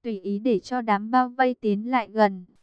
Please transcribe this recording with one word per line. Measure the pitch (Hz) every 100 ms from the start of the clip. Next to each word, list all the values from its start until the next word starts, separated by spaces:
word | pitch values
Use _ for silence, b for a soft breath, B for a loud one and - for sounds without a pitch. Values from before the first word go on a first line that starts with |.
tùy | 240 202
ý | 185 202
để | 233 202
cho | - 254
đám | 226 202 214
bao | 254 254
vây | 247 254
tiến | 247 214 202 226
lại | 254 202
gần. | 214 208 190 180 _